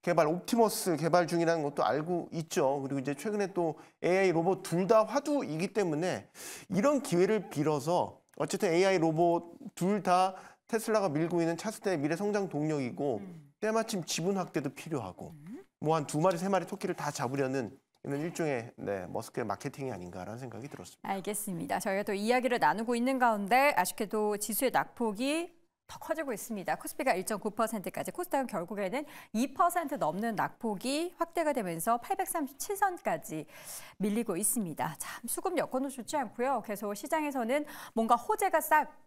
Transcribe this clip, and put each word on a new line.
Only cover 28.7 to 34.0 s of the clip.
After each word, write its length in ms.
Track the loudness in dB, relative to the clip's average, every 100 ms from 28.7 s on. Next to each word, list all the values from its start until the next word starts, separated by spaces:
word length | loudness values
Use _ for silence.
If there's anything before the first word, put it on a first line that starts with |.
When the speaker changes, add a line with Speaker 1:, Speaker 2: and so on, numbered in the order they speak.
| -4 -4 -4 -6 -14 -6
Speaker 2:
이 200 | -2 -2
퍼센트 420 | 2 2 2 -2 -2
넘는 400 | -2 0 -2 -2
낙폭이 800 | -2 -2 -4 -2 -2 -2 -2 -4
확대가 340 | -4 0 0
되면서 460 | 0 -2 -2 0 0
팔백삼십칠 800 | 0 -4 -2 -2 -4 -6 -6 0
선까지 680 | 0 0 -2 -2 -4 -8 -8 -16 -14 -14 -16
밀리고 400 | -4